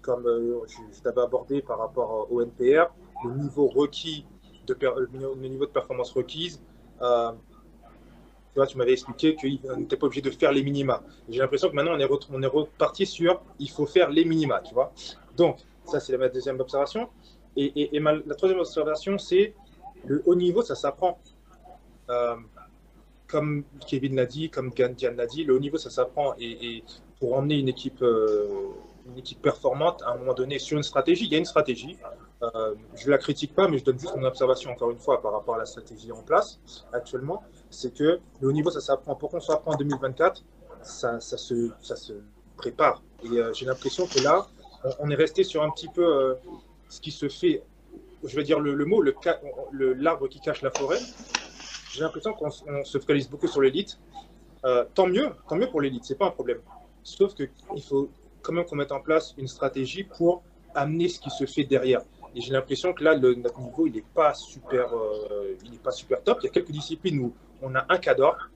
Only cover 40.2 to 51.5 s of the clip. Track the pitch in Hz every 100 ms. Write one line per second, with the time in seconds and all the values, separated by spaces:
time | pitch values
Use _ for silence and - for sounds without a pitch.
40.2 | 170 - - - - - - - 123 117
41.2 | - 120 - 117 117 - - 117 - 104
42.2 | 104 _ - - 127 - 151 120 - -
43.2 | 117 117 117 110 131 131 - - 180 139
44.2 | 139 170 202 - - - 131 - 147 139
45.2 | - - 190 160 151 - 165 - 170 143
46.2 | 135 127 - 107 - _ _ - 156 -
47.2 | 143 - 175 143 - _ - - - -
48.2 | - 139 139 156 147 139 147 208 147 139
49.2 | 175 165 - 127 139 139 131 127 151 160
50.2 | 135 - - 147 135 - 139 196 247 -
51.2 | - - -